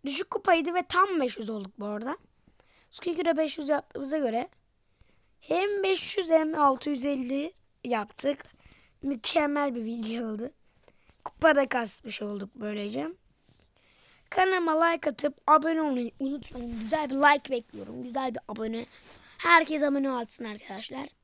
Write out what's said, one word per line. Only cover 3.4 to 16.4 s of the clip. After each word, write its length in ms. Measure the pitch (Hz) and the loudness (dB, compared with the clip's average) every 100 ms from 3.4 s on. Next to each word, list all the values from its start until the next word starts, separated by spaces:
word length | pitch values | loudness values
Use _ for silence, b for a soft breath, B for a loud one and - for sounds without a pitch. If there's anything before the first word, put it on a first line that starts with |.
| 311 - | 0 -2
yüz 100 | 285 | 0
yaptığımıza 500 | 294 - - 269 311 | -2 -2 -8 -4 -2
göre 300 | 254 226 - _ _ _ _ _ _ _ _ _ | 0 -2 -4 _ _ _ _ _ _ _ _ _
hem 420 | - 339 403 403 | -2 0 0 0
beş 360 | 381 381 - - | 0 2 2 2
yüz 120 | 339 | 4
hem 300 | 320 311 320 | 4 4 2
altı 300 | 285 262 294 | 2 2 -2
yüz 160 | 277 277 | 0 0
elli 460 | 269 247 277 311 _ _ _ | -2 -2 -4 -4 _ _ _
yaptık. 640 | 247 233 208 - 269 285 - - b b b b | -4 -4 -4 -2 -2 -2 -10 -20 b b b b
Mükemmel 720 | 269 254 - 330 294 294 285 | -6 -2 0 2 2 0 -2
bir 100 | 240 | -2
video 440 | 220 233 220 233 226 | -6 -6 -6 -4 -6
oldu. 220 | 214 247 _ _ b b b b b | -6 -10 _ _ b b b b b
Kupa 320 | - - 320 285 | -18 2 4 4
da 120 | 269 | 2
kasmış 540 | 254 233 - 220 196 | -2 -2 -4 -4 -6
olduk 280 | 208 202 196 | -6 -8 -10
böylece. 540 | - 208 208 202 247 311 370 _ _ _ _ _ b b b b b b | -10 -8 -6 -6 -6 -6 -10 _ _ _ _ _ b b b b b b
Kanalıma 540 | - 370 370 330 311 | 2 4 4 2 4
like 260 | 330 330 302 | 4 2 -2
atıp 240 | - 294 - - | 0 -2 -2 4
abone 360 | 311 311 320 | 4 6 0
olmayı 280 | 311 247 233 - | 0 0 -4 -4
unutmayın. 580 | 269 285 | -6 -2